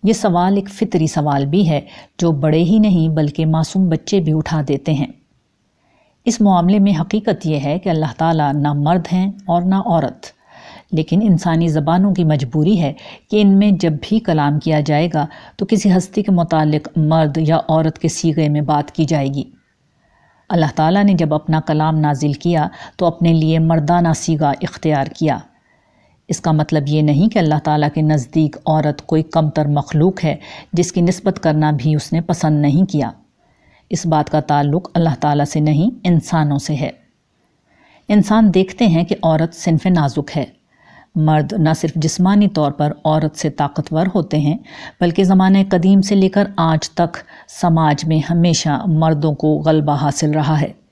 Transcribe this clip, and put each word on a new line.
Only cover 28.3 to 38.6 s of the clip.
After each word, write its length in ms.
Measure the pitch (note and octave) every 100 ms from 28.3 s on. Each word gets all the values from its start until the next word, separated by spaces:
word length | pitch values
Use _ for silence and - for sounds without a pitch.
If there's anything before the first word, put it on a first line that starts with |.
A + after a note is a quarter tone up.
| D#3+ D3+ - -
औरत 320 | D#3 D3+ C#3+ -
कोई 140 | D#3+ D#3+
कमतर 360 | E3 D#3 D3+ D3
मखलूक 500 | D3 C#3+ D#3 E3+ F#3+
है 180 | E3 D3 - - - E3
जिसकी 260 | F3 -
निस्बत 340 | E3+ F#3 - F#3
करना 320 | E3 D3+ D3+
भी 220 | D3+ C3+ D3+
उसने 260 | - E3
पसंद 380 | E3 - D#3 D3+
नहीं 240 | D3 C#3+ F#3+
किया। 260 | D3+ A#2 - _ _ _ _ _ _ _
इस 140 | F3 E3+
बात 200 | D#3 D3
का 100 | D#3
ताल्लुक़ 440 | C#3 D3 C#3+ D3+ F3+ E3+
अल्लाह 200 | E3 C3
ताला 280 | D3+ D3 C#3+
से 140 | D#3
नहीं, 300 | D3+ D3 F#3+ B3 F3+
इंसानों 520 | E3+ - E3 D3+ C#3+
से 140 | - D3
है। 180 | D3 - _ _ _ _ _ _ _ _ _ _ _
इंसान 400 | G#3 - G#3+ A3
देखते 360 | F#3